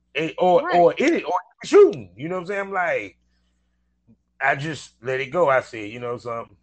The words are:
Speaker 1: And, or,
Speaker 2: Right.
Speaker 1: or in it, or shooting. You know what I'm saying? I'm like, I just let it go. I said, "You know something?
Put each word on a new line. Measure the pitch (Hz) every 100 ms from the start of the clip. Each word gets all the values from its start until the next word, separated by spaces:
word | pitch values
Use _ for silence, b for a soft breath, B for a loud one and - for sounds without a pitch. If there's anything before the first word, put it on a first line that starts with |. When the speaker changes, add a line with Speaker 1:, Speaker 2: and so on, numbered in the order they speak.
| _
Speaker 1:
And, | 139 160 -
or, | 180 170
Speaker 2:
Right. | 359 175
Speaker 1:
or | 165
in | - 277 262
it, | 151
or | 180 - _ -
shooting. | 381 359 147 90 95
You | 160
know | 185
what |
I'm | 175
saying? | 202
I'm | 196
like, | 190 170 127 98 - _ _ _ _ _ _ _ _ _ _ _ -
I | 139 143
just | 160 131 - _
let | 120 131
it | 135
go. | 170 151
I | 127
said, | - 113 104
"You | 120
know | 120 120
something? | 120 117 110 98